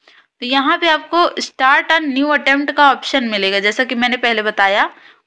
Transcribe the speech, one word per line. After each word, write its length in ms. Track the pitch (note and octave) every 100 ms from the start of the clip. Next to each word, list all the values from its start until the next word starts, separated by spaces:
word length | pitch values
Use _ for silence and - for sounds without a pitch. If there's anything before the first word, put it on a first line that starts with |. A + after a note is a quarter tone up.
| _ _ _ _
तो 40 | B3
यहाँ 320 | C4+ C#4 E4+
पे 120 | E4+
आपको 340 | D#4 D4+ E4 F4 -
start 500 | - - C4 D4+ D#4+
a 80 | E4 D4+
new 260 | C4 D4
attempt 400 | D4 C4 C#4+ D4
का 180 | C#4+ C#4+
ऑप्शन 360 | B3 - C#4 A#3
मिलेगा 300 | G#3 F#3+ G3
जैसा 240 | G3+ A3
कि 120 | B3 A#3+
मैंने 220 | A#3+ B3
पहले 240 | A#3+ A3
बताया, 480 | G#3+ G#3 G3 G#3 E4 - - _